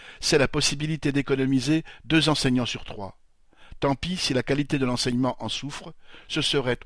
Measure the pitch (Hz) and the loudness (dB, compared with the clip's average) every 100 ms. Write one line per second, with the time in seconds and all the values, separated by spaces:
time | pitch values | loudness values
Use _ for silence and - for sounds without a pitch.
0 | - - - 156 127 151 - 147 156 156 | -20 -6 2 4 4 2 0 -2 -2 0
1 | 147 139 139 135 135 135 127 160 - - | 0 0 0 2 4 2 4 0 0 -14
2 | 117 160 156 143 135 127 117 - - 107 | 2 2 4 2 2 2 0 -6 -10 -10
3 | 95 - _ _ _ - - - 143 135 | -12 -14 _ _ _ -20 -18 -4 -2 0
4 | 170 180 - 127 - 143 143 147 127 123 | -4 -4 0 0 0 0 0 0 0 0
5 | 127 120 131 - 110 - 139 - 170 - | 0 0 0 -2 -6 -6 -8 -10 -14 -18
6 | - - - 156 - 143 127 120 | -20 -20 -6 -4 0 0 0 -4